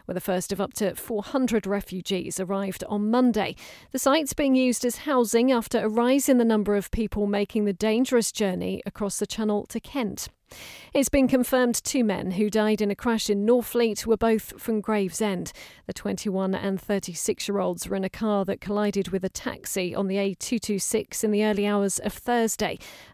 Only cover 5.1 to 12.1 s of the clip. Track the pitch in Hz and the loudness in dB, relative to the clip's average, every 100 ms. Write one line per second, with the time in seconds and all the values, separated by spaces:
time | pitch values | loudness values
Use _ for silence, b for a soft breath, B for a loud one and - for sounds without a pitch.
5.1 | 254 226 233 254 240 - 226 220 220 240 | 2 4 4 4 4 2 0 0 2 4
6.1 | 277 262 247 226 214 202 202 - - 214 | 4 4 4 6 4 4 0 0 -2 -2
7.1 | 214 208 202 202 220 208 185 220 226 262 | 0 0 0 0 0 0 0 2 2 4
8.1 | 240 - - 202 180 185 190 202 - 202 | 2 2 0 -2 0 -4 -6 -8 -6 -4
9.1 | - 208 - 214 208 - 233 - 285 208 | -4 -4 -2 0 0 -2 -10 -6 -4 -4
10.1 | 202 - _ _ B B B B - 262 | -4 -12 _ _ B B B B 0 2
11.1 | 277 262 262 247 254 247 226 - 277 220 | 4 4 4 4 2 2 0 -2 0 0